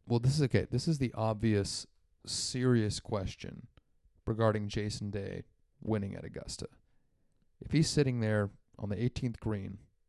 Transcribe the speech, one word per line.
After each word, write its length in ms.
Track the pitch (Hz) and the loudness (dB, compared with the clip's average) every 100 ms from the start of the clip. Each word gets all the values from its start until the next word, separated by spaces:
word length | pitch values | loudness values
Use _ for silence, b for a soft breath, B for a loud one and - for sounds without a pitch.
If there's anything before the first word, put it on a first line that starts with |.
| - | 0
Well, 120 | 120 | 2
this 140 | 127 151 | 4 4
is 40 | 135 | 4
okay. 200 | 98 - | 4 2
This 160 | 123 - | -2 0
is 100 | 147 | 0
the 140 | 123 | 0
obvious, 720 | - 110 104 113 104 98 - - _ _ _ - | 0 -2 2 4 4 2 -4 -10 _ _ _ -10
serious 720 | - - 127 127 120 104 - | -6 -4 0 4 4 4 -2
question 680 | - 104 98 - - - - - _ _ _ _ - | -4 -4 -4 -8 -12 -14 -18 -20 _ _ _ _ -4
regarding 420 | 110 113 107 104 | 2 4 4 -2
Jason 440 | 104 104 - 104 | -2 -4 -4 -6
Day 320 | 101 98 90 - _ _ _ | -6 -6 -10 -12 _ _ _
winning 360 | 107 107 98 - | -2 -2 -2 -8
at 100 | - | -10
Augusta. 440 | - - - - _ _ _ _ _ _ _ _ _ | -12 -12 -10 -10 _ _ _ _ _ _ _ _ _
If 80 | - | 0
he's 160 | 147 160 | 2 4
sitting 320 | 151 135 123 | 4 2 2
there 300 | 107 107 101 - _ - | 2 2 0 -4 _ -10
on 100 | 101 | -6
the 120 | 98 | -2
eighteenth 380 | 123 - 123 110 | -2 0 -4 -4
green 380 | 110 104 95 98 - _ | -4 -4 -6 -12 -18 _